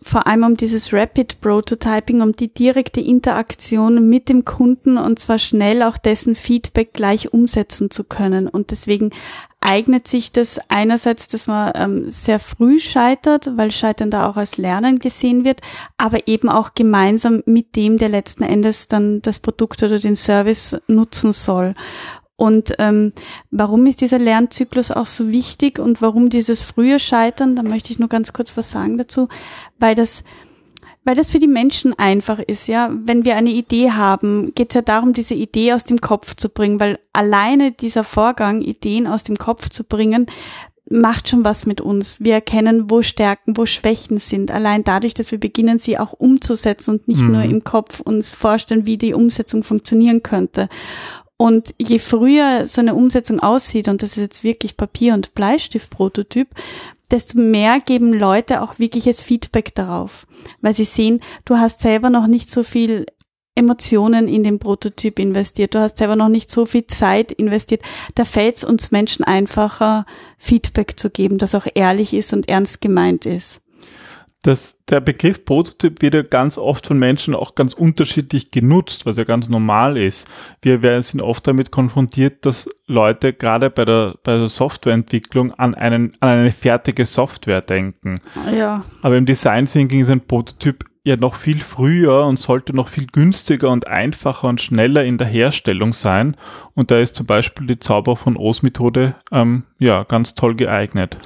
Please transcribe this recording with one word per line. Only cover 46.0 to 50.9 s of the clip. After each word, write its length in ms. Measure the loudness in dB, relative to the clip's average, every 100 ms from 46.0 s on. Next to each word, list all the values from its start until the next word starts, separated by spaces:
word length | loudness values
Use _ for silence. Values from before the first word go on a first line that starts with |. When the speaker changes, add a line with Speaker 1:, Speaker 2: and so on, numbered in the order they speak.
| -6
Speaker 1:
umzusetzen 800 | 0 2 2 2 -2 -2 -2 -2
und 160 | -4 0
nicht 140 | 2
Speaker 2:
Mhm. 100 | 4
Speaker 1:
nur 100 | 2
im 200 | 2 0
Kopf 380 | -2 -4 -4 -8
uns 320 | -4 -4 -4
vorstellen, 520 | -2 0 0 0 -2
wie 140 | 0 -2
die 160 | -2
Umsetzung 480 | 2 2 0 -4 -4
funktionieren 600 | -2 -4 0 4 4 2
könnte. 460 | 0 -2 -2 -2 -6 -6 -16